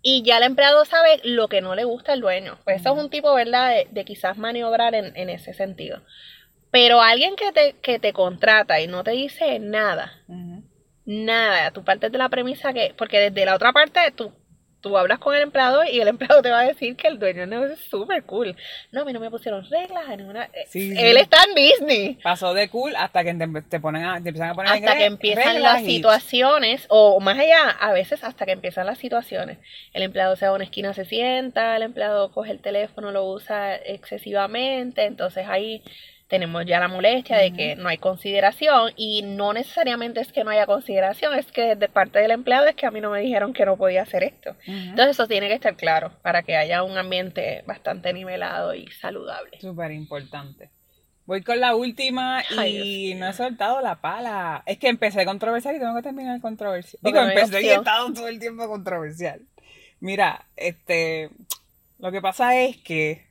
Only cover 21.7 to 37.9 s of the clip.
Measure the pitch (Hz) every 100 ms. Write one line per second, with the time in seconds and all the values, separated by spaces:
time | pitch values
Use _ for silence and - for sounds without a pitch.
21.7 | 508 294 240 202 262 175 175 185 185 202
22.7 | 226 269 277 175 180 175 170 165 151 156
23.7 | 165 156 156 170 180 175 156 165 175 196
24.7 | 208 214 202 208 202 208 208 269 - 240
25.7 | 240 220 233 220 220 - 247 254 294 226
26.7 | 262 - 214 214 196 196 240 311 330 285
27.7 | - 208 190 185 196 - - 190 185 185
28.7 | 180 185 247 247 233 240 190 180 - -
29.7 | - - - 190 190 190 190 196 196 190
30.7 | - 196 196 180 220 247 254 262 240 226
31.7 | 226 226 240 208 208 196 - 214 196 208
32.7 | 202 208 - 208 196 190 190 - 208 202
33.7 | 190 - 196 - 202 208 202 196 226 262
34.7 | 262 247 - 208 208 185 190 196 196 220
35.7 | 220 - - - _ _ 190 170 170 170
36.7 | 175 180 185 190 254 - 226 190 175 151
37.7 | 151 180